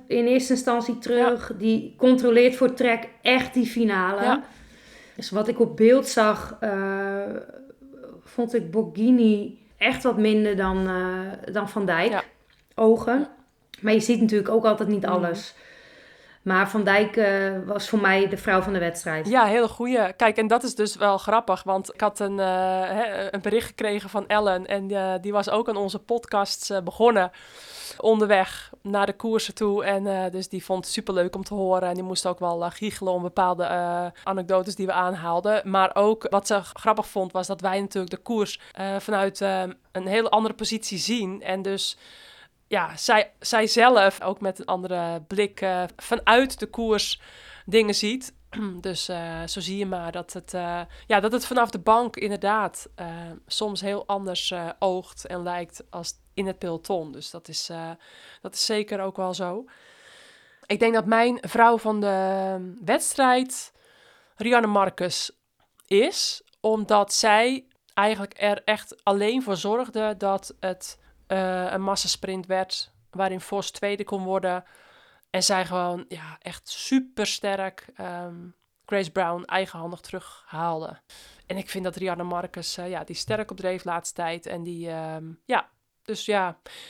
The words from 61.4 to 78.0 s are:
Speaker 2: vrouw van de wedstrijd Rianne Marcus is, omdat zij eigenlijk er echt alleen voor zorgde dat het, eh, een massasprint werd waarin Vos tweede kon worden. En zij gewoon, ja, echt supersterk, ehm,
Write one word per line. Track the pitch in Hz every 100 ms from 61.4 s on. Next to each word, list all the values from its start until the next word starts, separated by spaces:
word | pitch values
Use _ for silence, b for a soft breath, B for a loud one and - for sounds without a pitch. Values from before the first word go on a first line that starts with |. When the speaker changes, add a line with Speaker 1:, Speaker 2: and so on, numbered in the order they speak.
Speaker 2:
vrouw | 170 233 233 226
van | 214 214
de | 202 190 190 190 190 185 185 208
wedstrijd | 180 254 - - 262 254 254 - - _ b b b b b b
Rianne | 226 240 220
Marcus | 202 190 - 180 - - - _ _ _ _ -
is, | 196 294 - - - _ _
omdat | 214 220 208 208 202
zij | - 220 214 240 262 - _ _
eigenlijk | - 208 202 202 -
er | 208 202
echt | - 214 - -
alleen | 208 202 208 254
voor | 254 185
zorgde | 202 233 254 220 214 202
dat | 196 196 - -
het, | 185 185 - - _ _ -
eh, | 190 185 185 180
een | 190
massasprint | 196 196 185 - 190 190 180
werd | 190 185 - - _ _
waarin | 185 190 185
Vos | - 202 190
tweede | - 202 202
kon | 196 196
worden. | 185 190 185 180 - b b b b b b
En | 185
zij | 185 190 175
gewoon, | 185 180 175 -
ja, | 165 156 156
echt | 180 - -
supersterk, | - - 269 262 - 202 - 202 196 190 - -
ehm, | -